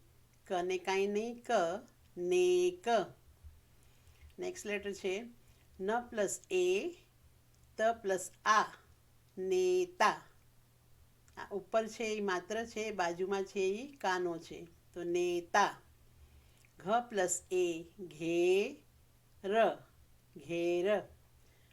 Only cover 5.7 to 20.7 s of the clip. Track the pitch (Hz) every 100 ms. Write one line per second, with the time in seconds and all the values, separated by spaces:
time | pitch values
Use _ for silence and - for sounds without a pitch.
5.7 | - 190 233 240 233 190 - - 185 180
6.7 | 190 339 - - _ - - _ _ -
7.7 | - 220 226 196 185 - - 208 214 180
8.7 | - - - _ - _ - 185 185 185
9.7 | 180 180 - 214 - - - - - _
10.7 | _ _ - - _ - - - 202 -
11.7 | 226 220 220 226 214 202 180 - 220 226
12.7 | 214 220 196 170 175 190 196 190 202 190
13.7 | 208 285 - 196 185 180 165 165 156 170
14.7 | - - 180 175 175 180 175 175 208 190
15.7 | - - - - - - - - - -
16.7 | - 170 233 240 208 180 - - 185 175
17.7 | 165 170 - 175 151 165 170 175 190 240
18.7 | 294 - - - _ _ - 196 220 196
19.7 | - - - - - _ 170 143 170 170